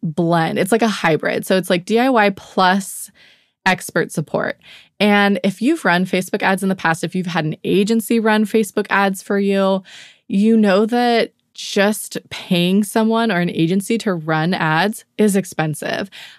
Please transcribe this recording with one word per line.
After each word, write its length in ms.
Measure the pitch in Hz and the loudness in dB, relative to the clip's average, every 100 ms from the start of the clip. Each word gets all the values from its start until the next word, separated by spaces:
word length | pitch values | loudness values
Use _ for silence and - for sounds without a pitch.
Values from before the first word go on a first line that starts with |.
blend. 560 | 170 151 170 170 160 - | -6 -2 0 2 0 0
It's 140 | 190 | 0
like 100 | 226 | 2
a 60 | 226 | 0
hybrid. 580 | 196 170 156 - - - | 0 0 0 0 -4 0
So 100 | 190 | 0
it's, 140 | 175 | 0
like, 160 | 180 180 | -2 0
D 140 | 220 | 0
I 100 | 262 | 2
Y 220 | 240 202 | 4 2
plus 800 | 196 - - 185 196 190 - - _ _ _ _ _ 190 | 0 -4 0 2 2 -2 -12 -16 _ _ _ _ _ -2
expert 440 | 185 - 175 - | -2 -2 -2 -2
support. 480 | - 147 - - - - - _ - | -4 -4 -4 -4 -6 -14 -20 _ -2
And 400 | 208 202 202 202 | 2 4 4 2
if 180 | 196 190 | -2 -2
you've 240 | 233 330 185 | -2 0 2
run 200 | 175 185 | 2 2
Facebook 360 | 185 185 208 | -2 -2 -2
ads 220 | 190 190 | 0 0
in 60 | 196 | 0
the 60 | 185 | 0
past, 280 | 170 165 | 0 -2
if 100 | 170 | -2
you've 140 | 185 175 | -4 -4
had 180 | 170 156 | -2 -4
an 100 | - | -4
agency 560 | 156 175 208 226 - 233 | -2 0 2 0 0 0
run 260 | 220 214 214 | 2 2 2
Facebook 420 | 220 214 - 208 | 0 -2 -4 -2
ads 320 | 196 196 190 | 0 0 -2
for 160 | - 202 | -4 -2
you, 460 | 196 196 190 190 185 - - _ - | 0 0 0 0 -4 -18 -20 _ -4
you 300 | 196 214 226 | 0 2 4
know 300 | 208 185 220 | 4 4 2
that 460 | 240 240 233 - _ _ - | 0 2 2 0 _ _ -16
just 560 | - 208 196 220 - - - | -6 0 0 0 -8 -12 -12
paying 560 | - - 175 175 196 208 | -16 -2 0 2 2 0
someone 480 | 226 220 226 226 | 0 0 0 0
or 80 | 175 | 0
an 80 | 175 | -2
agency 480 | - 165 196 196 226 | 0 0 0 -2 -2
to 160 | 220 | -2
run 400 | 175 156 156 165 | -4 -2 -2 0
ads 500 | 185 160 160 196 226 - - | 0 0 2 0 -2 -8 0
is 180 | 214 196 | 2 2
expensive. 760 | 190 - 156 151 - - 196 - - | -2 -4 -4 -4 -6 -6 -6 -12 -20